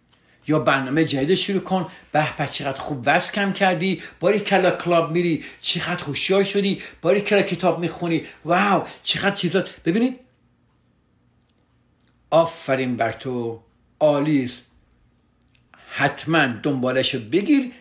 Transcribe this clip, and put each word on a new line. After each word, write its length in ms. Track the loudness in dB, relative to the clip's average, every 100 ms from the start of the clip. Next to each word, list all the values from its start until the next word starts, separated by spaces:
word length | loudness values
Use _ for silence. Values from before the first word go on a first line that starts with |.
| _ _ _ _ 0
یا 120 | 2
برنامهٔ 460 | 2 2 0 0 0
جدید 280 | 0 0
شروع 280 | 0 0 -2
کن. 260 | -2 -4 -4 -12 -4
به 260 | -2 -2 -4
به، 100 | -6
چقدر 320 | -4 -6 -6
خوب 240 | -6 -4 2
وزن 280 | 2 2
کم 200 | -2 -2
کردی، 480 | 2 2 2 0 -2 -8 -2
باریکلا 520 | 2 2 2 2 2
کلاب 400 | 0 0 2 2
می‌ری، 320 | 0 0 -2 -6 -10
چقدر 420 | -4 -4 -4 -6
هوشیار 400 | -4 -4 0 2
شدی، 380 | 2 0 0 -2 -8 -4
باریکلا 400 | 0 2 2 2
کتاب 380 | 2 0 0 0
می‌خونی، 460 | -4 -4 -2 -2 -4 -10 0
واو، 380 | 2 4 2 -2 -8
چقدر 320 | -4 0 0 0
چیزا. 300 | 0 0 -2 -6 -2
ببینید، 340 | 2 0 -2 _ _ _ _ _ _ _ _ _ _ _ _ _ _ _ _ _ _ _ _ 0
آفرین 640 | 2 2 -2 -2 -2 -2 -2
بر 160 | -2
تو، 520 | -4 -6 -6 -6 -8 _ _ _ 0
عالی 440 | 2 4 2 2
است، 280 | 0 -6 -14 _ _ _ _ _ _ _ _ _ _ -20 -12
حتماً 560 | -2 -2 -2 -2 2 2
دنبالشو 760 | 0 -4 -2 0 0 0 -2
بگیر، 520 | -2 -2 2 2 0 -10